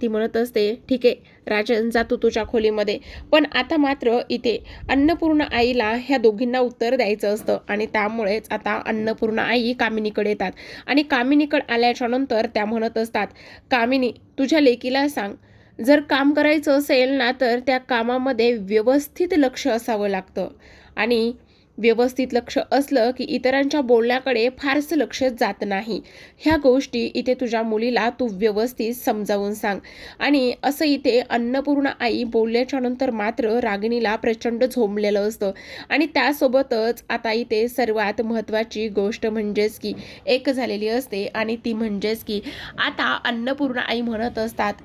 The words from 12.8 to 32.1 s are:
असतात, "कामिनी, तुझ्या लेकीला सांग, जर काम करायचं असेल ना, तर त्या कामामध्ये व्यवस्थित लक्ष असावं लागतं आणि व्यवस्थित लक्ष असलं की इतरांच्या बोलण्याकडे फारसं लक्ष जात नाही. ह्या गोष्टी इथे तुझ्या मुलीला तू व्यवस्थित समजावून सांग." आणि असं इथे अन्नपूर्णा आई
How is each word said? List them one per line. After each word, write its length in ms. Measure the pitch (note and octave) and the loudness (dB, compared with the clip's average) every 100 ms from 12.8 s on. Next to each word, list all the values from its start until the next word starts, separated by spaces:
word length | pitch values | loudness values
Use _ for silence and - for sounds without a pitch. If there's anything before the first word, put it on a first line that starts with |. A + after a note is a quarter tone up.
| A3+ A3+ | -2 -2
असतात, 280 | A3+ A3+ G3 - - - - | -2 -2 -4 -8 -20 -16 -2
"कामिनी, 420 | B3 A#3 C4+ B3 - - - | 0 2 2 0 -4 -10 -4
तुझ्या 220 | C4+ D#4+ | 2 4
लेकीला 480 | C#4 A#3+ B3 C4+ C#4+ | 4 4 0 0 0
सांग, 260 | C#4+ G3+ - _ - - - | -2 -6 -8 _ -20 -20 -4
जर 220 | A3+ D4 | 4 4
काम 320 | D4 C#4 C#4 | 4 2 2
करायचं 460 | D4 D4 D4+ D4 C#4 | 4 4 2 2 2
असेल 320 | C#4+ C4+ B3+ | 2 2 2
ना, 200 | C#4 A#3+ B3+ | 2 0 0
तर 180 | B3+ A#3+ B3 | 0 0 0
त्या 120 | B3+ | -2
कामामध्ये 720 | B3+ A#3+ A#3 B3+ C4 A#3 A#3 A#3 | 0 -2 0 0 0 2 2 2
व्यवस्थित 720 | F#3+ G#3+ G#3+ C#4+ C#4+ - F4+ F4+ | 0 0 4 2 0 -4 0 2
लक्ष 300 | C4 - C#4 | 2 0 -2
असावं 400 | A3+ A#3+ G#3+ G3+ | -2 -2 -2 -2
लागतं 400 | F#3+ F#3+ - F3+ - - - - - | -2 -6 -8 -8 -10 -20 -20 -14 -4
आणि 360 | A3 A#3 A3+ A#3+ _ _ _ - | 0 2 0 -4 _ _ _ -2
व्यवस्थित 500 | A3+ A3+ B3+ B3+ B3+ | 2 4 2 0 -2
लक्ष 260 | A#3+ A#3+ C4+ - | -2 -2 -4 0
असलं 380 | C4 C#4 C4+ A3+ | 0 2 2 2
की 140 | B3+ | 0
इतरांच्या 560 | A#3+ B3 B3+ C4+ C#4 D4+ | -4 -2 0 2 0 0
बोलण्याकडे 680 | A#3+ A#3 A#3 B3+ C4 A#3+ A#3+ B3+ | 4 4 4 0 0 0 0 -2
फारसं 380 | C#4+ C#4+ D4 D#4+ | -2 0 0 0
लक्ष 260 | A3+ - C4 A#3+ | -2 0 -2 0
जात 240 | A3 G3+ | -2 -2
नाही. 360 | G#3 G3 A3 G3 - - - - | -4 -4 -4 -8 -10 -20 -20 -4
ह्या 180 | D4+ D#4+ | 0 4
गोष्टी 480 | C#4 B3+ C4+ A#3+ A#3 | 4 4 2 -2 -2
इथे 200 | A#3+ B3 | -2 -2
तुझ्या 280 | B3+ B3 A3 | 0 0 -2
मुलीला 460 | A3+ G#3+ A#3 A3 A3 A#3+ | -2 0 0 0 0 -2
तू 80 | B3 | -4
व्यवस्थित 600 | F#3 A3 G3+ A#3+ - A3+ | 0 0 0 -2 -2 -4
समजावून 600 | A#3+ - G#3+ G3+ G3+ G3+ | -4 -2 -2 0 -2 -2
सांग." 240 | A3 A3 F#3+ - - - - | -4 -4 -4 -8 -20 -18 -4
आणि 340 | B3 C#4+ B3+ - | 0 2 2 0
असं 200 | C4 C#4+ | -2 0
इथे 340 | D#4 C#4 C#4 A#3 - | 0 0 2 2 2
अन्नपूर्णा 600 | A#3+ A#3 C4+ C#4 C#4+ C#4 - | -2 0 -2 0 0 0 0
आई 220 | A#3 | -2